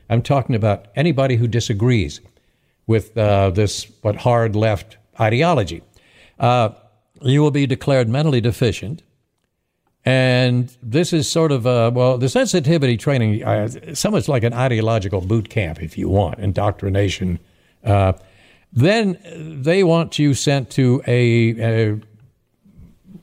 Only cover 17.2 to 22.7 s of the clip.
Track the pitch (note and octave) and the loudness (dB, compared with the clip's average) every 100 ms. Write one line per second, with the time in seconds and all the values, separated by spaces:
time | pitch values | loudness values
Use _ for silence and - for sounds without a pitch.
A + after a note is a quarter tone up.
17.2 | F#2 F2 - _ _ _ A#2 G2+ F#2+ F#2+ | -4 -6 -8 _ _ _ 0 2 2 0
18.2 | - _ _ _ _ A3 A3 A3+ G#3 F3+ | -8 _ _ _ _ 0 2 2 0 -4
19.2 | - E3 D#3 D3+ C3 F3+ F#3 E3 D#3+ - | -10 -18 -16 -6 0 2 2 2 0 0
20.2 | D3 C3+ - C#3 B2 - B2+ B2 - B2 | 2 2 0 -2 -2 0 2 2 0 2
21.2 | A#2+ A#2 A#2 A#2 A#2 A2+ A2 G#2+ - _ | 2 4 2 0 -2 0 0 -2 -8 _
22.2 | - _ _ _ _ | -20 _ _ _ _